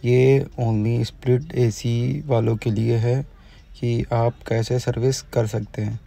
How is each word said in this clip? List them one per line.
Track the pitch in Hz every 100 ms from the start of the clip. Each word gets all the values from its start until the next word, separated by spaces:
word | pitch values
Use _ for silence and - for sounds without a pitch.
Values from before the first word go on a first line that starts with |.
| 123
ये | 127 131 139 135 -
only | 117 110 110 120 113
स्प्लिट | - 127 123 156 127
एसी | 120 107 120 117 123 143 151
वालों | 120 113 113
के | 120
लिए | 104 113 117
है | 117 127 143 - - - - -
कि | 120 117 -
आप | 117 117 - -
कैसे | 113 113 123
सर्विस | 120 113 127 131
कर | - 123 113
सकते | 110 104 -
हैं। | 107 113